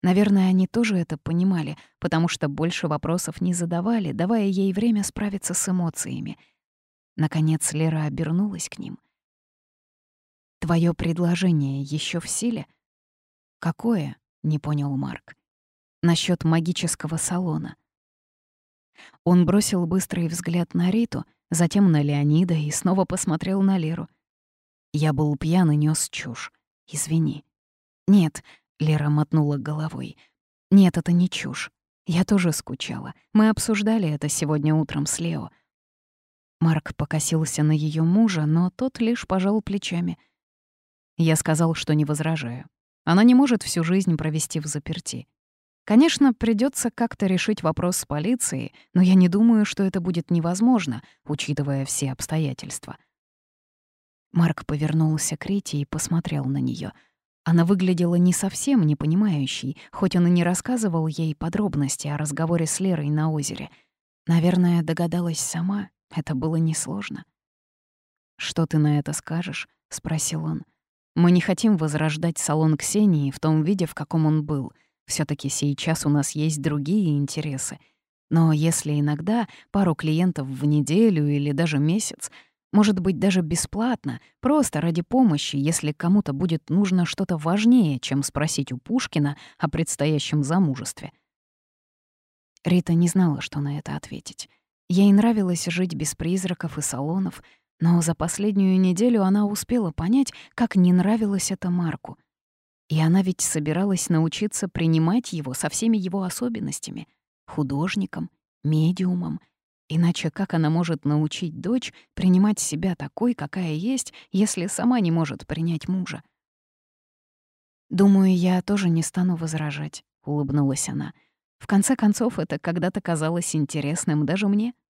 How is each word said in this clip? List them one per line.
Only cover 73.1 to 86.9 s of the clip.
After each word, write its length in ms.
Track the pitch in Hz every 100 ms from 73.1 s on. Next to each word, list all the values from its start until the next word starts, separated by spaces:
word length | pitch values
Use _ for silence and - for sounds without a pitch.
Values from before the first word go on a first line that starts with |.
| 160 139
в 100 | -
том 240 | 160 156
виде, 220 | 156 196 170
в 80 |
каком 300 | - 147 165
он 200 | 156 156
был. 280 | 147 147 127 _ _ _ _
Всё-таки 420 | - 151 147 139
сейчас 580 | - 147 139 160 160 147
у 20 |
нас 220 | 147 139
есть 300 | 151 156 151
другие 540 | 147 147 143 208 180 143
интересы. 600 | 143 - 151 135 - - _ _ _ _ _
Но 220 | 165 160
если 460 | 156 160 160 151 147
иногда 480 | 147 147 170 233 214 - _
пару 240 | 202 185
клиентов 520 | 156 156 156 180 165 131
в 180 | 131
неделю 640 | 147 147 143 175 226 170 147
или 240 | 147 143
даже 260 | 139 170 151
месяц, 520 | 151 196 - - - - _ _ _
может 260 | 208 214 185
быть, 200 | 180 160
даже 240 | 196 185
бесплатно, 760 | 160 170 - 202 240 240 147 120 _ _
просто 400 | 254 302 262 151
ради 220 | 170 165
помощи, 540 | 175 247 240 147 - 139
если 360 | 143 165 151
кому-то 400 | 147 170 202 170
будет 380 | 139 175 160 -
нужно 340 | 180 202